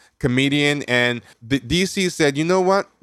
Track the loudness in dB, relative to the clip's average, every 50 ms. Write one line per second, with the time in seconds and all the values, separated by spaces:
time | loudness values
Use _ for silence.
0 | _ _ _ -4 -4 0 0 2 2 2 2 2 2 0 0 -2 -2 0 0 2
1 | 2 2 0 -4 -8 -14 -20 _ -6 -4 -4 -4 -2 -2 -2 0 0 -2 -2 -2
2 | -2 -2 0 0 0 0 2 0 0 0 0 2 2 2 2 0 0 -4 _ _